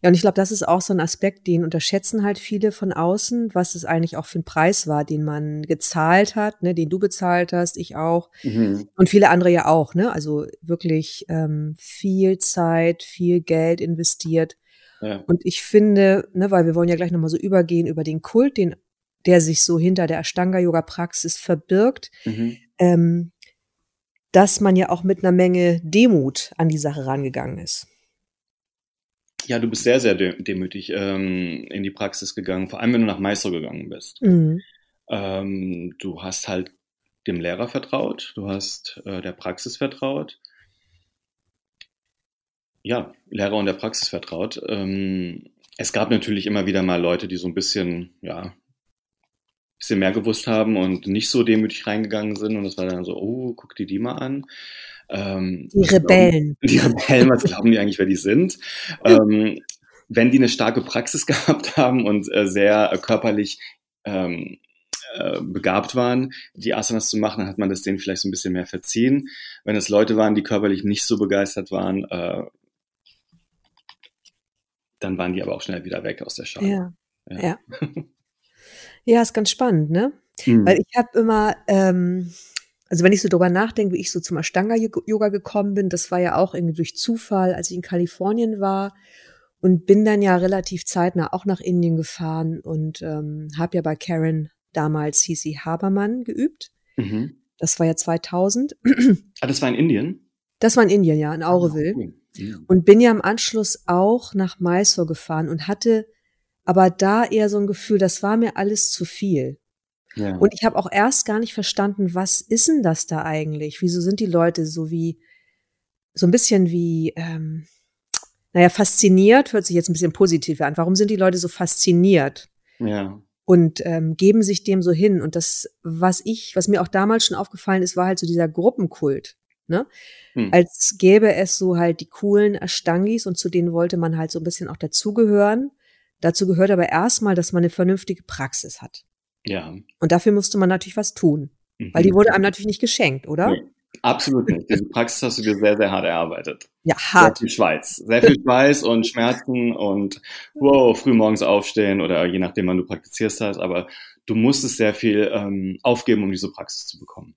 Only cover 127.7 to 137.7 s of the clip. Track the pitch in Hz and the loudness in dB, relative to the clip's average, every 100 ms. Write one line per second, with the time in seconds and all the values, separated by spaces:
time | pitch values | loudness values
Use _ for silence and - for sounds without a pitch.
127.7 | 190 180 175 180 185 170 170 165 156 190 | 0 0 -2 -2 -2 -2 -2 -2 0 0
128.7 | - 180 - 147 143 - _ _ _ _ | 0 -6 -2 -4 -4 -8 _ _ _ _
129.7 | 170 269 _ - - _ - 104 175 175 | -4 -4 _ -20 -20 _ -6 2 2 2
130.7 | - - 202 185 208 220 175 185 - 185 | 0 -4 2 6 6 6 2 -2 -2 0
131.7 | 170 170 165 160 - 208 202 208 202 175 | 2 0 0 -8 -6 0 2 2 0 -6
132.7 | - - 170 202 226 196 175 180 175 170 | -6 -2 0 0 -2 -4 -6 -2 -2 0
133.7 | 170 170 175 165 160 160 170 160 - 175 | 0 -2 0 -2 -2 -4 -6 -6 -8 -10
134.7 | 165 156 - 208 208 226 202 202 226 277 | -10 -6 -4 -4 2 4 4 4 2 -4
135.7 | _ _ _ _ _ 165 170 190 170 190 | _ _ _ _ _ -2 0 0 2 4
136.7 | 190 175 160 214 - 214 180 170 175 175 | 2 2 0 0 0 2 0 0 0 0